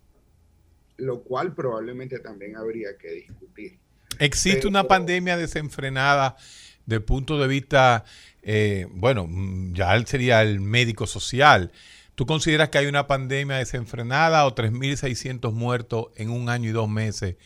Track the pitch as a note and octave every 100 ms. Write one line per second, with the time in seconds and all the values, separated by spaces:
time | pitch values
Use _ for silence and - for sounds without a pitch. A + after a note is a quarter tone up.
0 | _ _ _ _ _ _ _ _ _ -
1 | C3 A#2+ - B2+ F3 D3+ C3+ A2 A2+ B2+
2 | C3 B2 A#2 G2+ G2+ A2 A2 A2+ G2+ G2
3 | E2 E2 - - - - G#2 _ _ _
4 | - - D3 - F#3 G3 G#3 G3 F#3+ F#3+
5 | F3 F3+ F3+ F3 D#3+ E3 D3 - C3+ C3+
6 | C#3+ C#3+ C3+ - - - - _ - A2+
7 | A2 C3 C3 D3+ C3+ C3+ - C#3 B2+ A2+
8 | - - - _ - G#2+ G#2 G2 F2+ F#2
9 | A#2 G#2+ E2+ F#2 F#2+ F#2 F#2 F2 F#2 A2
10 | A2+ C3 B2 A2 A2 G2+ G2 A#2+ A#2 A2
11 | G#2+ G2+ - A#2+ D3 A2 E2+ - - -
12 | _ - B2 D#3 E3 D3+ D3 D3 C#3+ C#3+
13 | C#3 C#3 C3 C#3 C#3 C3+ B2 B2+ A2 A#2+
14 | A#2+ C#3 E3 D#3+ C#3 A#2 A2 A#2+ C3+ C#3+
15 | C3+ A#2+ C3 B2 A#2+ A2+ A#2+ B2 A2+ A2+
16 | - - A2 A#2+ A#2+ B2 A2+ A2+ A2 G#2+
17 | G#2+ - G2 F2